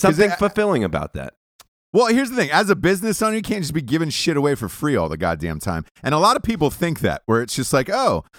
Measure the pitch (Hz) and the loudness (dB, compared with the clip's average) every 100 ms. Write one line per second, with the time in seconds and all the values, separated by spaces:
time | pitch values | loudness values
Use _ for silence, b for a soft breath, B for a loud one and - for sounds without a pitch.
0 | 185 156 208 175 202 208 208 151 95 76 | 4 4 2 2 0 2 2 2 0 -2
1 | 76 71 67 - _ _ - _ _ 196 | -6 -8 -12 -14 _ _ -20 _ _ 2
2 | 233 240 262 247 147 156 208 196 175 190 | 4 2 2 -2 2 2 2 2 2 0
3 | 220 196 220 220 - 220 156 160 123 156 | -2 -2 -2 -2 -4 -4 -2 -4 -2 -2
4 | 160 - 180 143 143 139 101 - 151 117 | 0 0 0 2 0 0 -4 -4 0 0
5 | 80 80 87 82 82 78 98 82 - b | 0 -2 -2 -2 -4 -4 -4 -6 -8 b
6 | 131 151 202 285 220 214 147 - 170 156 | -2 2 2 2 -2 0 -2 0 -4 0
7 | 98 71 - 113 120 - 123 139 131 262 | -2 -2 0 0 0 -6 0 0 0 0
8 | 247 87 b | 2 0 b